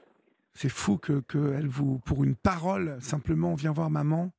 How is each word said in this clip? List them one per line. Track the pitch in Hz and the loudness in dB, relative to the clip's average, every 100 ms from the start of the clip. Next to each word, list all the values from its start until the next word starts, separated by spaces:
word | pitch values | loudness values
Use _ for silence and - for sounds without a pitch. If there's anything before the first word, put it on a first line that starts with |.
| _ _ _ _ _ | _ _ _ _ _
C'est | - 139 | -4 -4
fou | - - 196 | 0 0 0
que, | - 143 | 2 -2
que | 127 147 143 139 | 0 0 0 0
elle | 147 | -2
vous, | 131 139 131 | 0 0 0
pour | - 135 | -2 2
une | 139 123 | 2 2
parole, | 202 175 170 196 170 135 | 0 0 0 0 -2 -6
simplement, « | - 151 147 160 170 165 | -4 -4 0 0 0 0
Viens | 156 | -2
voir | 151 160 | 0 0
maman. » | 151 147 160 180 | 0 2 0 -2